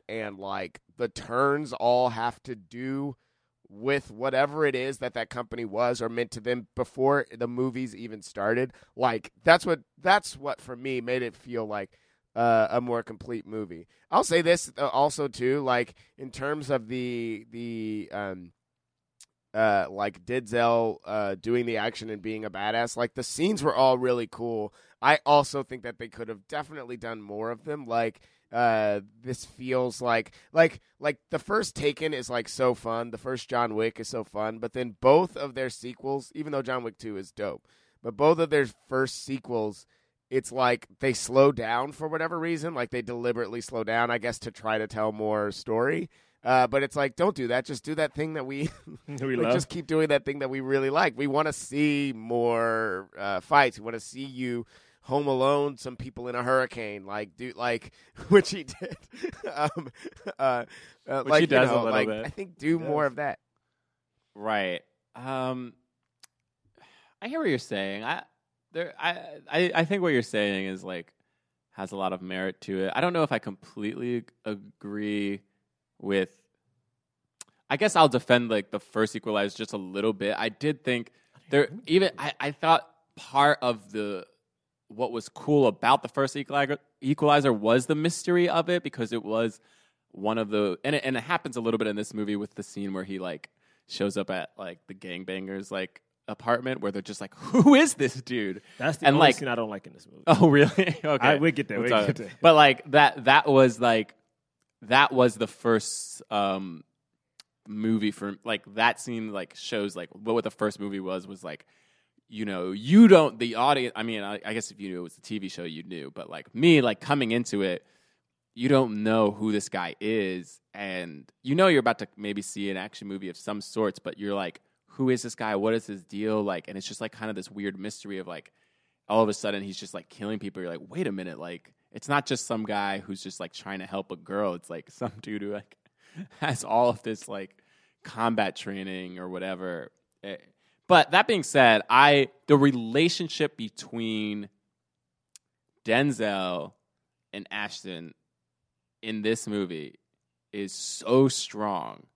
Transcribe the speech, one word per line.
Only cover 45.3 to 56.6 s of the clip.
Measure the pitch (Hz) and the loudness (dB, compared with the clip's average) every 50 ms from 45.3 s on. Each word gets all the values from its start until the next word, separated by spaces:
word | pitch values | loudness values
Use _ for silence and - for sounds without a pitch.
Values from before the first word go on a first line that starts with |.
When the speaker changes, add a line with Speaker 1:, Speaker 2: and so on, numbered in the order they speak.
| 107 107 104 104 | 0 0 0 -2
Speaker 1:
story. | 101 - - - 110 113 120 135 156 165 170 - - _ _ _ _ _ _ | -4 -8 -6 -2 0 0 0 0 0 -2 -6 -8 -12 _ _ _ _ _ _
Uh, | 117 127 127 127 | 2 4 4 4
but | 117 131 139 139 | 4 2 0 0
it's | 131 - | 0 -2
like, | 147 139 139 - | -2 -2 -2 0
don't | - 170 196 147 | 0 0 0 0
do | 143 127 117 | -2 -2 -2
that. | 120 131 127 | 0 -2 -2
Just | - 143 120 - | -4 -8 -10 -8
do | 151 156 | -8 -2
that | 151 156 147 - | -2 -2 -2 -2
thing | 147 151 160 156 | -4 -6 -6 -6
that | 151 131 | -8 -8
we, | 131 139 139 151 160 - - _ | -8 -6 -6 -6 -6 -6 -10 _
<laughs> | 160 156 | -20 -20
Speaker 2:
<laughs> | - - - | -20 -16 -14
We | 143 135 135 135 127 | -10 -6 -4 -2 0
Speaker 1:
like, | 120 117 | 0 2
Speaker 2:
love. | 113 123 | 2 2
Speaker 1:
just | - 123 - | 2 0 -4
keep | - 175 147 | -8 -10 -6
doing | 147 156 156 156 151 | -2 0 0 2 2
that | 147 139 - | 2 0 0
thing | 143 143 143 | -2 -4 -4
that | 139 131 | -4 -4
we | 135 135 | -4 -6
really | 131 131 135 135 135 135 | -2 0 0 0 0 2
like. | 139 160 175 156 110 | 2 2 2 0 0
We | 123 143 | -2 -2
wanna | 139 135 147 156 156 143 | 0 0 0 0 0 -2
see | - - - 135 143 151 151 147 143 143 139 123 | -6 -10 -8 -2 0 0 2 2 0 -2 -4 -6
more, | 110 110 113 120 120 120 120 117 117 117 117 113 110 113 107 92 92 98 - _ | -8 -8 -4 -2 0 2 2 2 2 2 0 0 0 -2 -2 -4 -6 -8 -12 _
uh, | - 98 101 98 92 | -8 -6 -4 -4 -4
fights. | - - 156 147 139 123 - - | -2 4 6 6 6 6 2 -4
We | 104 | -8
wanna | 113 117 113 | -10 -10 -10
see | - - - 127 135 | -12 -14 -14 -12 -12
you | 139 127 123 127 123 120 120 110 - _ - _ _ _ _ _ | -12 -10 -8 -6 -4 -4 -6 -6 -10 _ -20 _ _ _ _ _
Home | - 135 143 147 | -2 -2 0 0
Alone | 139 135 127 131 139 143 143 143 143 139 117 | 2 2 2 2 2 2 2 0 -2 -4 -8
some | - 131 123 | -12 -14 -12
people | - 123 131 - 123 120 123 | -12 -14 -14 -12 -12 -10 -8
in | 120 | -6
a | 123 120 | -4 0
hurricane, | 123 131 131 | 2 2 2